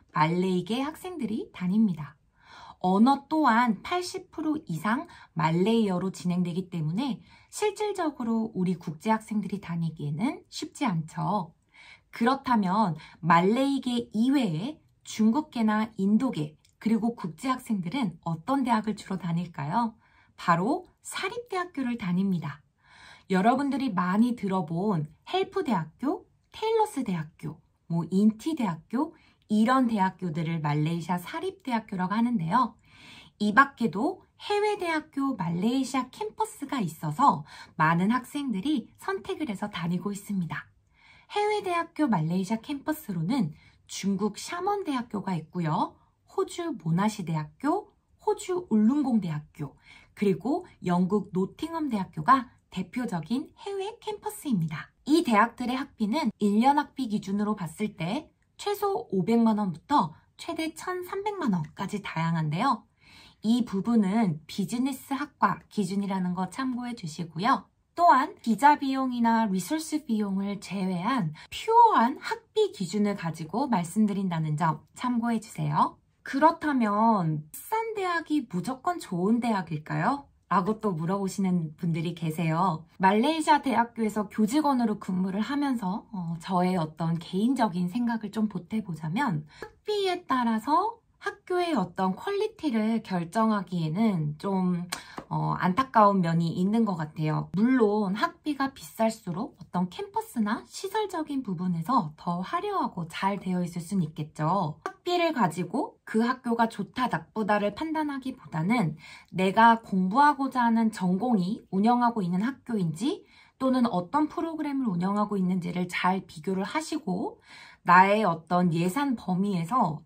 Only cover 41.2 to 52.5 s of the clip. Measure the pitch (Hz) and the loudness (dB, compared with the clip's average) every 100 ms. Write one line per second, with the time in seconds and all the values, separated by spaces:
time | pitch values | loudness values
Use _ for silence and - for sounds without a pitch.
41.2 | - 415 415 415 381 339 339 - 294 185 | -8 -2 0 0 -2 -2 -2 0 0 2
42.2 | 156 185 185 220 - 277 285 302 - 170 | 0 0 0 -4 -4 -8 -6 -6 -6 -4
43.2 | 160 269 151 - - _ - - 196 190 | -2 0 0 -4 -20 _ -14 -6 -4 -2
44.2 | 208 - - 349 381 415 370 254 233 202 | -2 -4 -10 -4 -2 -2 -2 -4 -4 -6
45.2 | 196 170 151 180 156 175 302 - _ _ | -4 -6 -4 -4 0 0 0 -4 _ _
46.2 | _ - 381 - 339 233 165 170 214 214 | _ -4 -4 -4 -6 -4 -2 2 2 0
47.2 | 170 160 151 - 285 392 - _ _ _ | -4 -4 -6 -4 -2 -2 -4 _ _ _
48.2 | - 403 - 359 - 214 214 294 269 226 | -4 -2 -2 -6 0 4 4 4 2 0
49.2 | 180 151 - - 143 - _ - - - | 0 -6 -8 -12 -12 -12 _ -20 -14 -2
50.2 | 202 180 254 349 - - 180 175 180 208 | 0 2 0 -2 -4 -8 0 2 2 0
51.2 | 196 185 190 - 320 330 302 214 185 - | 0 -4 -4 -4 -8 -4 -4 -4 -4 -2
52.2 | 151 262 240 | 4 4 2